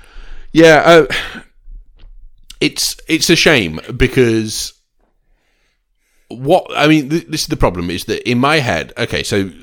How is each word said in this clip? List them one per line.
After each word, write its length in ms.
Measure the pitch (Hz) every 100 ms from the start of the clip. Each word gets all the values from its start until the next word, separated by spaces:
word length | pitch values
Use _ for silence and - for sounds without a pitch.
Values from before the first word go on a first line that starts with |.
| - - - - -
Yeah, 300 | 151 165 151 - 170 151
uh, 320 | - - - - _ - - - _ - - - - - -
it's, 360 | 143 - - - -
it's 200 | 160 -
a 60 |
shame 460 | 165 - 147 87 78 - 123
because 800 | 131 135 120 113 110 - - - _ _ _ _ _ _ _ _ _ _ _ _ _ _ -
what, 380 | 113 135 175 - -
I 100 | 147
mean, 240 | 156 135
th-, 160 | 165 -
this 160 | 151
is 40 | -
the 80 | -
problem, 340 | 127 90 87
is 140 | 90 -
that 220 | 101 -
in 80 | 120
my 180 | 135 156
head, 340 | 123 85 67 -
okay, 260 | 117 73
so 280 | - 107 98 80